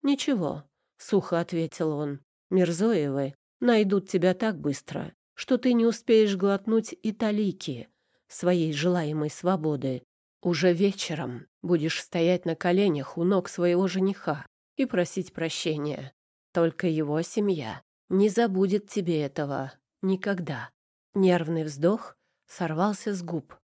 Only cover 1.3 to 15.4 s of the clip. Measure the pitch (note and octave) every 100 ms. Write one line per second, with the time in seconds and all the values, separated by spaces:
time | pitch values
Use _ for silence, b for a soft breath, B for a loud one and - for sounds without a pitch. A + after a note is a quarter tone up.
1.3 | E3+ E3+ E3+ E3 - D#3+ D3 D3 C#3+ _
2.3 | _ _ F#3 F3 E3+ A3 G#3+ D3 C3+ C#3
3.3 | - _ _ A#3+ A3+ G#3 G3 F#3+ F#3+ F3+
4.3 | F#3 A3 F3 D3 C#3 - E3 D#3 _ _
5.3 | - - B3+ B3+ A#3+ A3+ A3+ - A3 G#3+
6.3 | G3 G3 G3 G3 A3 A3+ - G#3+ G#3+ A3
7.3 | G#3 G#3 F3+ - B2 - _ _ _ _
8.3 | - F3 F3+ D#3+ C#3+ E3+ F3+ D3+ D3+ D3+
9.3 | - F3 F#3 D#3 D3 C3+ B2+ _ _ _
10.3 | _ F3+ E3 F3+ E3+ G3+ F#3+ - D#3+ B2+
11.3 | B2 - _ F3+ F3 D#3 - - F3+ E3+
12.3 | F3+ F3+ D#3+ F3+ F3+ G3+ D3 C3+ - E3+
13.3 | G3 F3+ - F3 F3 F#3+ F#3 F#3+ F#3+ -
14.3 | D3+ - _ _ - C4+ F#3 F3 - F3+
15.3 | -